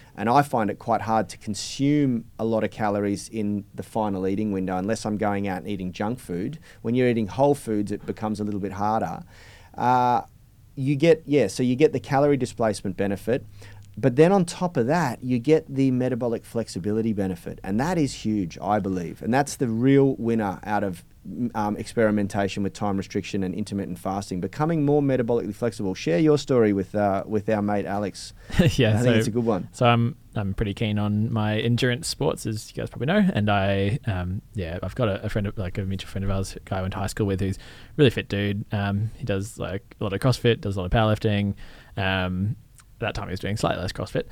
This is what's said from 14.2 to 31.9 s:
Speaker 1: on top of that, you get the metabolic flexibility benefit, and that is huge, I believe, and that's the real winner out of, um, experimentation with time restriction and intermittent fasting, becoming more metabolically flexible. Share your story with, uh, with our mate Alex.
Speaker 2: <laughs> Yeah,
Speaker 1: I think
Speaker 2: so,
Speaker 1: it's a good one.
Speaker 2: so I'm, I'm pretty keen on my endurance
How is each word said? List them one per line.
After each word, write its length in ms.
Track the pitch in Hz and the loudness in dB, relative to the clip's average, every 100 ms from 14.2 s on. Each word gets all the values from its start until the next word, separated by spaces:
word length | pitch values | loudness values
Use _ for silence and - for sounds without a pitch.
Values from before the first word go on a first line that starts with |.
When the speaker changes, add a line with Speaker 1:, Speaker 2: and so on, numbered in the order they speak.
| 165 | 6
Speaker 1:
on 120 | 202 | 6
top 320 | 175 - 180 143 | 2 -2 -2 0
of 120 | 117 | 2
that, 360 | 170 147 117 | 2 0 -2
you 140 | 131 127 | -2 0
get 360 | 120 156 - | 4 2 2
the 160 | 135 135 | 0 2
metabolic 540 | 127 127 123 123 113 | 2 0 0 -2 -4
flexibility 680 | - 117 107 101 95 107 113 | -4 -6 -4 -4 -2 0 0
benefit, 460 | 104 95 92 - - | 0 -2 -4 -8 -12
and 160 | 95 104 | -4 -2
that 160 | 151 175 | 0 0
is 160 | 139 | 0
huge, 460 | - 110 107 85 - | -2 -2 -2 -2 -6
I 180 | 87 107 | 0 0
believe, 440 | 98 92 82 82 | 0 -4 -6 -6
and 100 | - | 0
that's 240 | 127 143 - | 2 0 -2
the 120 | 127 | -2
real 480 | 113 131 139 139 131 | 2 6 6 6 2
winner 440 | 113 113 104 87 | 0 0 0 -4
out 200 | 98 104 | -2 0
of, 180 | 101 87 - - - 95 120 | 0 -4 -14 -20 -14 -6 -4
um, 220 | 117 104 104 | -2 -2 -4
experimentation 880 | - - 107 104 101 107 101 - | -4 2 2 4 0 0 -2 -2
with 100 | 98 | -4
time 240 | - 104 98 | -2 -2 -2
restriction 460 | 95 104 90 98 | -2 -6 -4 -4
and 120 | 92 | -2
intermittent 440 | 90 104 98 - 87 | -4 -6 -6 -6 -6
fasting, 420 | - 98 98 92 | -4 -4 -4 -4
becoming 460 | 95 - 156 165 143 | -6 -2 0 2 2
more 160 | 147 | 2
metabolically 520 | 139 127 117 120 95 | 4 2 2 0 0
flexible. 400 | 101 120 - 101 | -4 -4 -2 -4
Share 240 | 92 - 170 | -2 0 2
your 200 | 156 147 | 4 4
story 340 | - 127 107 | 4 4 6
with, 220 | 98 95 | 4 0
uh, 300 | 104 101 95 - | 0 2 0 0
with 200 | 107 104 | -2 0
our 100 | 107 | 0
mate 240 | 104 104 | 2 0
Alex. 480 | 85 98 101 - - - - - | -2 -4 -4 -8 -16 -18 -4 2
Speaker 2:
<laughs> 0 | 170 - | 4 4
Yeah, 220 | 113 104 | 4 4
Speaker 1:
I 40 | |
think 20 | |
Speaker 2:
so, 80 | 123 | 4
Speaker 1:
it's 160 | 113 113 | 4 2
a 20 | |
good 140 | 113 | 0
one. 240 | 117 98 - | 0 0 -4
Speaker 2:
so 120 | - | 2
I'm, 320 | 123 117 117 - - | 4 4 2 -2 -8
I'm 200 | - 101 | -4 -4
pretty 180 | 95 107 | -2 -4
keen 260 | 98 110 104 | -2 -2 0
on 320 | 104 104 110 | 0 0 0
my 280 | 113 107 107 | 0 0 0
endurance 500 | 117 120 127 | 2 2 2